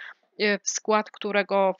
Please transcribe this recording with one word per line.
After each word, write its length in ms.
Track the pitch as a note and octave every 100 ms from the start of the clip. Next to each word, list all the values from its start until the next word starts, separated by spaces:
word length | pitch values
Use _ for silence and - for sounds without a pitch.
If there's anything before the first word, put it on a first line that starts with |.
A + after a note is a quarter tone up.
| - - _ -
e, 200 | G#3 G3
w 120 | -
skład 400 | - - G#3+ G#3+
którego 640 | - G#3 G3+ F#3+ G3 F#3+ F#3